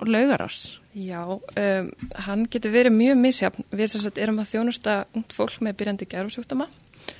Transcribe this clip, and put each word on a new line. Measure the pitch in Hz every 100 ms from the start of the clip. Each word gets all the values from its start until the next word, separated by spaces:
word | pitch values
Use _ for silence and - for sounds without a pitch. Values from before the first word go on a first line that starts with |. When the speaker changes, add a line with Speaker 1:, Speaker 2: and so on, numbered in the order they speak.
Speaker 1:
Laugarás? | 220 220 269 269 - - - - _
Speaker 2:
Já, | 208 185 175
um, | 170 190 - - 202 190 180 - - - 196
hann | 202 233
getur | 240 220
verið | 226 254 220
mjög | 240 269
misjafn. | 254 254 190 - -
Við, | 202 220
sem | 214
sagt, | 208 -
erum | 214 214
að | 208
þjónusta | 220 240 233 - 208 196 226
ungt | 226
fólk | - 220 -
með | 220 202
byrjandi | 208 196 185
geðrofsjúkdóma. | 180 202 - 233 262 330 - _ - - -